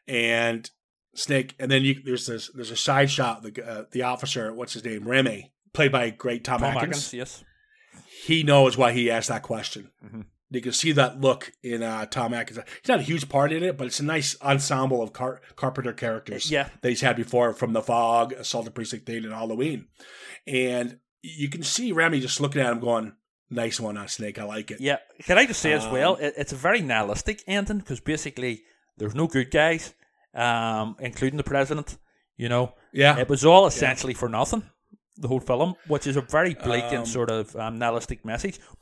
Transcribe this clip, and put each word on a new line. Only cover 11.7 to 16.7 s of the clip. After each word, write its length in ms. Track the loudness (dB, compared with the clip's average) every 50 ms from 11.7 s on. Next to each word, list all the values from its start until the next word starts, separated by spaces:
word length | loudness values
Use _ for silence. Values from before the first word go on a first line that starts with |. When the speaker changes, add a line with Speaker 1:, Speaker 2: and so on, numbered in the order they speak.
| -6 -4 -4
Speaker 1:
uh, 220 | -4 -4 -6 -6
Tom 280 | -6 -4 -4 -2 -2 -2
Atkins. 260 | -4 -6 -8 -12 -14 -16 -16 -20 -6
He's 60 | 0
not 120 | 2 2 2
a 40 | 2
huge 240 | 0 -2 -2 -2 0
part 220 | 2 2 4 4
in 120 | 2 0 -2
it, 140 | -2 -2
but 100 | -4 -6
it's 120 | -6 -4 -4
a 40 | -2
nice 300 | -2 -2 -2 -2 -2 -4 -2
ensemble 600 | 0 2 2 2 2 0 0 0 2 2 0 0
of 100 | 0 -4
Car-, 300 | -6 -6 -6 -6 -6 -10 -16 -20 -8
Carpenter 360 | -4 -4 -4 -4 -4 -6 -6 -6
characters 560 | -4 -4 -4 -4 -6 -8 -10 -8 -6 -4 0
Speaker 2:
Yeah. 180 | 0 0 0 -2